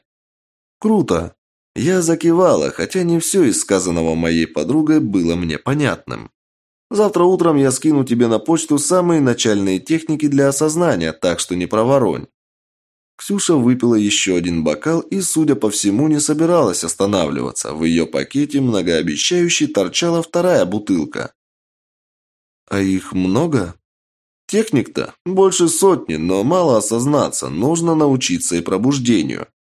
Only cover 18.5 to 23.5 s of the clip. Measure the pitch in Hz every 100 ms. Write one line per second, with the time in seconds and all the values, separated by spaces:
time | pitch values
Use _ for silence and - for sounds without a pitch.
18.5 | 139 131 104 90 82 82 73 - 180 170
19.5 | - 151 - 92 - 170 170 160 175 180
20.5 | 151 87 104 104 87 71 52 53 _ _
21.5 | _ _ _ _ _ _ _ _ _ _
22.5 | _ - 98 95 95 - 95 92 104 165